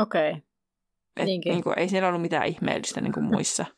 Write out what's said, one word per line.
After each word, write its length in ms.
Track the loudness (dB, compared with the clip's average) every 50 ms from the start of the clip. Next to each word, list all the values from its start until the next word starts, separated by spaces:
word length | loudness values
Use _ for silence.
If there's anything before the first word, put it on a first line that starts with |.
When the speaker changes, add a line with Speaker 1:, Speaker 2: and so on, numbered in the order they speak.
Speaker 1:
Okei. 300 | -2 0 0 0 0 0 -2 -6 -10 _ _ _ _ _ _ _ _ _ _ _ _ _ _
Speaker 2:
Et 80 | -2 -2
Speaker 1:
Niinkin. 240 | -2 -2 -2 0 0
Speaker 2:
niinku, 220 | 0 0 0 0 2
ei 120 | 2 2 2
siellä 180 | 2 2 4 2
ollut 120 | 2 2
mitään 260 | 0 0 2 2 2
ihmeellistä, 540 | 0 0 -2 -2 0 0 0 -2 -4 -4 -4
niinku, 200 | -2 -2 -2 -2
muissa. 440 | 0 0 0 0 0 0 -2 -4 -6 -8 -10